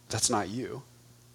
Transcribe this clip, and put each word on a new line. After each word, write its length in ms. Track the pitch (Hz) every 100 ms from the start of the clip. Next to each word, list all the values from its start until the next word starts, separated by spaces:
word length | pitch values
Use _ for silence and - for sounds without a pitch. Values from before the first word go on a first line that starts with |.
| -
That's 220 | 110 -
not 180 | 107 92
you. 320 | 120 101 120 - - - - -